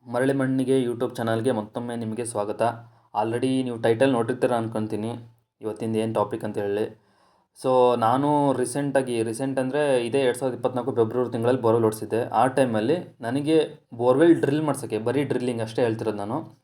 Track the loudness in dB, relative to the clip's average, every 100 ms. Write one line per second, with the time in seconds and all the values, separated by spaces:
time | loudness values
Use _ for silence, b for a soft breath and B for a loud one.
0 | -4 0 2 2 0 0 2 2 0 -2
1 | -4 -4 -2 0 0 -2 -4 -8 -8 -6
2 | -6 -6 -6 -4 -4 -2 -2 -2 b b
3 | b -4 -2 -2 -2 -2 -2 -2 0 4
4 | 4 2 0 0 0 0 -2 -4 -4 -4
5 | -6 -10 -14 _ _ _ -10 -6 -4 -2
6 | -2 0 -2 -4 -6 -4 -4 -2 -4 -8
7 | b b b b b _ 0 4 6 4
8 | 2 2 2 2 2 2 -2 -2 0 0
9 | 0 -2 -2 -2 -4 -2 -2 0 2 2
10 | 2 0 0 0 -4 -2 -4 -4 -4 0
11 | 0 0 -2 0 0 2 4 4 4 0
12 | -4 -2 0 2 2 4 2 2 0 -2
13 | -2 _ -6 -4 2 2 2 -4 _ -2
14 | 2 6 6 6 4 0 0 -4 -4 -4
15 | -2 -2 0 -2 -2 -2 -4 0 0 0
16 | -4 -4 -4 -6 -8 -18